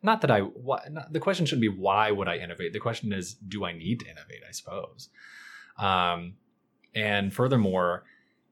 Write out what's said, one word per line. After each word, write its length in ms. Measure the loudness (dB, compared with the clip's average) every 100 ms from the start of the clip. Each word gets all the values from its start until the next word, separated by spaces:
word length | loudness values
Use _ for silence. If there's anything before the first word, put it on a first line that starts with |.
not 180 | 0 2
that 100 | 4
I, 100 | 4
why, 460 | 2 -4 -4 -4 -6
not, 200 | -12 -8
the 80 | -2
question 260 | 0 2 2
shouldn't 140 | 2
be, 80 | 2
"Why 420 | 2 2 4 4
would 160 | 2 0
I 100 | -4
innovate?" 340 | -6 -6 -6
The 80 | -4
question 320 | -4 -4 -2
is, 220 | -4 -6
"Do 320 | -12 -10 -6 -6
I 60 |
need 300 | -4 -4 -4
to 40 | -6
innovate?" 360 | -18 -18 -18 -16
I 40 |
suppose. 580 | -14 -10 -10 -10 -14 -20 -20 -20 -20 -20 -20 -20 -4
Um, 580 | 2 4 2 0 -6 -14 _ _ _ _ _
and 400 | -2 0 2 0
furthermore, 720 | 2 4 6 4 4 2 0 -8 _ _ _ _